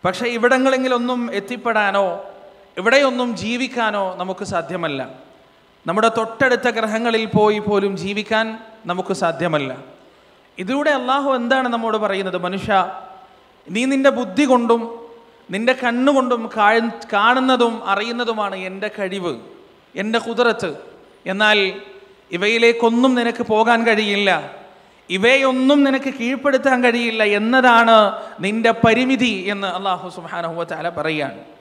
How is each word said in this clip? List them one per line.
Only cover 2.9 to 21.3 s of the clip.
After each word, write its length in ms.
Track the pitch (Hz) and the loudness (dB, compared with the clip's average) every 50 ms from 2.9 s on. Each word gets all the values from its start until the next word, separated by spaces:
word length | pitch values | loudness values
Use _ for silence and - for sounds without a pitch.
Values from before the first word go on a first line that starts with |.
| 247 277 285 269 247 247 247 240 226 175 | 6 6 6 4 2 0 -4 -4 -4 -6
ജീവിക്കാനോ 640 | 185 214 240 247 262 254 262 240 226 214 208 202 196 185 180 180 | -4 -4 -4 -4 -4 -4 -2 -2 -2 -2 0 -2 -4 -4 -4 -6
നമുക്ക് 220 | 180 185 185 185 208 - | -6 -8 -6 -8 -8 -4
സാധ്യമല്ല. 480 | 202 175 165 165 180 180 170 156 143 135 127 117 - - - - - _ _ _ _ _ _ _ _ _ _ | -4 -4 -4 -4 -6 -6 -4 -4 -4 -6 -8 -10 -12 -20 -20 -20 -20 _ _ _ _ _ _ _ _ _ _
നമ്മുടെ 220 | 151 175 208 226 226 226 | -4 -2 2 2 2 0
തൊട്ടടുത്ത 500 | 226 220 220 - - 269 254 247 233 - 247 226 | 0 -4 -4 -2 0 2 2 2 2 0 -2 -2
ഗ്രഹങ്ങളിൽ 460 | 220 220 214 208 220 233 240 226 226 220 208 - | -2 -4 -2 -2 -2 -2 0 -2 -2 -2 0 2
പോയി 220 | 208 214 214 214 208 208 | 4 4 4 2 0 -2
പോലും 280 | 208 208 196 196 202 196 180 165 | 0 0 0 0 0 -4 -4 -6
ജീവിക്കാൻ 420 | 196 202 214 208 208 220 214 226 220 220 226 - - - - - - | -6 -4 -6 -4 -2 -2 -2 -2 -2 -6 -12 -16 -20 -20 -16 -8 -6
നമുക്ക് 240 | 180 185 185 - 190 190 | -6 -6 -4 -4 -4 -2
സാധ്യമല്ല. 500 | 190 165 165 139 165 175 156 151 139 131 127 135 - - - _ _ _ _ _ _ _ _ _ _ _ _ | -2 -2 -2 -2 -2 -2 -2 -2 -2 -4 -8 -12 -14 -20 -20 _ _ _ _ _ _ _ _ _ _ _ _
ഇതിലൂടെ 340 | - 190 185 262 285 294 302 294 262 | -12 -6 -4 -2 0 2 2 0 0
അല്ലാഹു 300 | 247 247 262 285 277 285 262 254 | 0 0 -2 0 0 0 -2 -2
എന്താണ് 280 | 240 240 262 262 254 247 233 | 0 0 0 0 0 -2 -2
നമ്മോട് 240 | 226 226 226 220 214 208 | -2 -2 -2 -2 -2 -2
പറയുന്നത്? 320 | 202 196 190 196 190 175 180 175 | -2 -2 -4 -4 -4 -6 -4 -6
മനുഷ്യ, 260 | 180 190 196 - - 208 190 180 180 - - - - - - - - - _ _ _ _ _ _ - 175 | -4 -6 -6 -2 0 2 2 2 0 -4 -14 -16 -18 -20 -20 -20 -20 -20 _ _ _ _ _ _ -8 -4
നീ 60 | 220 247 262 277 | -2 0 0 0
നിന്റെ 180 | 269 269 277 233 226 | 4 4 2 2 2
ബുദ്ധി 260 | 247 196 185 - 294 269 | -4 -4 0 0 4 4
കൊണ്ടും 300 | 254 247 233 226 233 233 226 - - - - - - - - _ _ _ _ - 170 | 4 4 4 2 2 0 0 -8 -12 -16 -18 -20 -20 -20 -20 _ _ _ _ -10 -8
നിന്റെ 200 | 196 226 240 254 254 247 | -2 0 0 0 0 0
കണ്ണുകൊണ്ടും 580 | 240 233 240 254 277 294 269 254 240 240 233 226 220 - | -2 0 2 2 4 4 4 2 2 0 -2 -4 -6 -2
കാ-, 400 | 220 208 208 220 233 233 233 190 - - - - | 2 2 4 4 4 0 -2 -6 -8 -10 -4 -2
കാണുന്നതും 600 | 202 208 226 247 262 262 262 262 247 247 233 226 214 - 185 | 2 2 4 2 2 4 2 2 4 2 0 0 -4 -2 -2
അറിയുന്നതുമാണ് 640 | 196 196 208 233 233 233 240 226 226 214 208 196 190 190 185 185 | -2 -2 -2 -6 -6 -6 -4 -4 -4 -4 -4 -6 -6 -8 -10 -10
എൻ്റെ 200 | 185 196 208 214 208 - | -10 -8 -8 -8 -6 -6
കഴിവ്, 340 | 202 185 185 196 175 175 135 113 107 - - - - - _ _ _ _ _ | -6 -6 -6 -6 -6 -6 -6 -8 -12 -20 -20 -20 -20 -20 _ _ _ _ _
എൻ്റെ 240 | 170 196 214 226 233 226 | -8 -6 -2 -2 -4 -4
ഖുദ്റത്ത്. 440 | 226 226 202 247 233 214 - - 175 139 - - - - - - - _ _ _ 175 | -4 -2 0 2 2 2 0 -4 -8 -8 -10 -14 -20 -20 -20 -20 -20 _ _ _ -8